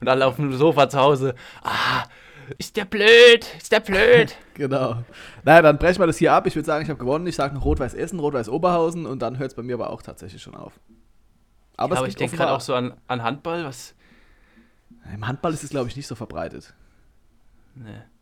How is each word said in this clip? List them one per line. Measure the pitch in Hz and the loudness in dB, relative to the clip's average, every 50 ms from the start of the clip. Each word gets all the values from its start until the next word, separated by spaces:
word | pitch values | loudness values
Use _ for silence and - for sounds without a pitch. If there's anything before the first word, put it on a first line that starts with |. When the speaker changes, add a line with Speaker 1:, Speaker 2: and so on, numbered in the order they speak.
Speaker 1:
Und | - 120 | -2 0
alle | 131 131 131 | 2 4 2
auf | 131 123 | 2 2
dem | 131 147 139 131 | 0 -2 -4 0
Sofa | 127 147 165 147 143 139 135 | 2 2 4 4 4 2 2
zu | - 139 | 2 4
Hause, | 131 143 147 131 131 135 123 - - - - - - | 4 4 4 2 0 -4 -4 -6 -12 -20 -20 -12 -8
"Ah, | - - - - - - - - - - - - - - - - - - - | -6 -4 -2 -2 -2 -2 -4 -4 -8 -14 -20 -20 -20 -20 -20 -18 -18 -14 -14
ist | - - - | -14 -10 -8
der | 214 202 | -8 -8
blöd, | - - 214 202 214 233 233 240 240 233 226 - - - | -4 -2 2 4 6 8 10 10 10 10 8 4 -2 -16
ist | - - - - | -18 -4 -2 -2
der | 214 | -2
blöd." | 214 - 190 185 220 240 247 240 220 - - - - | 0 0 0 2 4 6 6 6 4 2 -2 -12 -20
Speaker 2:
<laughs> | - _ | -20 _
Genau. | - 143 131 135 135 131 123 117 117 120 - - - - - - - - | -8 -6 -4 -2 -2 -2 -4 -4 -8 -10 -12 -16 -20 -20 -20 -20 -4 4
Naja, | - 156 170 160 | 6 8 8 8
dann | 151 147 143 | 8 6 4
brechen | 156 170 185 185 | 2 0 0 2
wir | 190 | 0
das | 165 151 - | 0 0 0
hier | 160 147 143 | 0 2 2
ab. | 170 196 | 2 0
Ich | 185 - | -2 -4
würd | 156 143 | -6 -4
sagen, | - 156 151 156 | -4 -4 -4 -4
ich | 151 | -6
hab | 151 131 | -8 -6
gewonnen. | 120 123 139 160 175 | -4 -4 -4 -4 -4
Ich | 180 160 | -6 -6
sag | - 139 139 143 | -4 -6 -6 -6
noch | 135 123 | -4 -2
Rot-Weiß | 143 151 147 135 117 - | -2 -2 -2 -2 -6 -6
Essen, | - 151 170 - 175 | -8 -10 -8 -6 -6
Rot-Weiß | 147 147 143 127 - 107 | -4 -4 -4 -4 -4 -4
Oberhausen | 120 165 170 180 175 170 165 165 170 175 160 | -4 -2 0 0 0 0 0 -2 -4 -6 -8
und | 110 131 131 | -10 -8 -8
dann | 120 117 127 127 | -8 -8 -6 -8
hört's | 139 131 - | -8 -10 -10
bei | - 117 | -12 -10
mir | 127 123 | -8 -8
aber | 117 110 - | -8 -8 -8
auch | - 113 - | -10 -12 -14
tatsächlich | - - - - 95 101 104 - | -18 -20 -18 -18 -20 -20 -20 -20
schon | - - | -20 -20
auf. | - - - - _ _ _ _ _ _ _ _ _ _ _ _ _ _ _ _ _ _ _ _ | -20 -20 -20 -20 _ _ _ _ _ _ _ _ _ _ _ _ _ _ _ _ _ _ _ _
Aber | - - 135 175 | -6 -4 -4 -2
Speaker 1:
Ja, | |
Speaker 2:
es | 254 | -2
Speaker 1:
aber | 131 | -4
Speaker 2:
gibt | - | -4
Speaker 1:
ich | 202 | -6
denk | - 139 120 | -6 -6 -6
Speaker 2:
offenbar | 165 160 139 - | -4 -2 -2 -2
Speaker 1:
grad | 143 | -2
auch | 131 | -4
so | - - 135 | -4 -4 -4
an, | 123 123 123 - - _ - | -4 -4 -6 -8 -12 _ -8
an | 127 123 117 | -8 -6 -4
Handball, | 117 135 143 - 170 165 170 170 | -6 -6 -6 -8 -8 -8 -8 -8
was | 143 120 - - - - _ _ _ _ _ _ _ _ _ _ _ _ _ _ _ _ _ _ _ - - - - 92 | -10 -12 -16 -20 -20 -20 _ _ _ _ _ _ _ _ _ _ _ _ _ _ _ _ _ _ _ -20 -20 -20 -18 -14
Speaker 2:
Im | 104 104 | -10 -8
Handball | 117 131 139 - 175 160 | -8 -8 -6 -4 -6 -6
ist | 147 - | -6 -8
es, | 143 | -8
glaub | - 139 123 120 | -6 -6 -6 -6
ich, | 92 | -8
nicht | 135 143 | -12 -12
so | - 131 | -14 -14
verbreitet. | 113 113 - - 78 85 82 - - - - _ _ _ _ _ _ _ _ _ _ _ _ _ _ _ _ _ _ _ _ _ | -14 -14 -12 -10 -10 -10 -10 -12 -14 -18 -20 _ _ _ _ _ _ _ _ _ _ _ _ _ _ _ _ _ _ _ _ _
Speaker 1:
Nee, | 131 120 110 107 107 110 _ _ _ | -20 -20 -20 -20 -20 -20 _ _ _